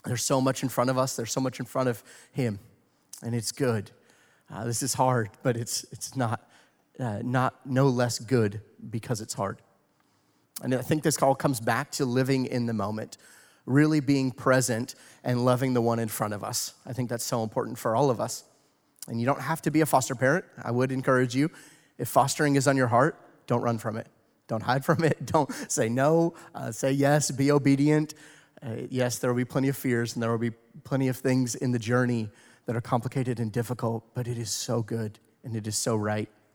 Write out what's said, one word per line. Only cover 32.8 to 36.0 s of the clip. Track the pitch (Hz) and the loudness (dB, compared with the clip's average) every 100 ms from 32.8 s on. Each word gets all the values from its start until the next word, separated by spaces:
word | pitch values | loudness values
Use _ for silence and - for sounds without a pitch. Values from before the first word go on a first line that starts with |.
complicated | - 123 120 139 123 117 | 0 -2 -2 -4 -4 -2
and | 113 | -2
difficult, | 120 117 120 117 113 _ | -2 -4 -4 -4 -4 _
but | 123 120 | -8 -6
it | 117 | -6
is | 110 | -6
so | - - 117 | -6 -2 -2
good, | 107 113 107 - _ _ | -2 -4 -6 -10 _ _
and | - 113 | -8 -6
it | 107 | -4
is | 107 | -4
so | - | -2
right. | 110 | 0